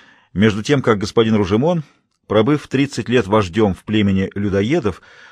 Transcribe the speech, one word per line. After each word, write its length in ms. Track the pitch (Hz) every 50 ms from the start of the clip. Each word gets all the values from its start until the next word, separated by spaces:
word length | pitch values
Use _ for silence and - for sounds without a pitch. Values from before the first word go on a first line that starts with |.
| - _ _ _ _ _ _
между 300 | 87 104 110 95 110 107
тем, 180 | - 147 135
как 180 | - 127 110 95
господин 360 | 107 - - 117 113 110 110
Ружемон, 500 | 104 104 87 101 110 135 170 180 165 143 - _ _ _ _ _ _ _
пробыв 420 | - 101 107 113 131 151 143 - -
тридцать 420 | - 131 143 143 - - 101 110
лет 160 | 120 127 104
вождем 480 | 92 104 110 101 87 82 110 110 101 87
в 100 | - -
племени 460 | - 107 110 104 101 95 95 95 - -
людоедов 680 | 98 101 101 92 98 101 117 156 175 123 101 85 - - - - - - -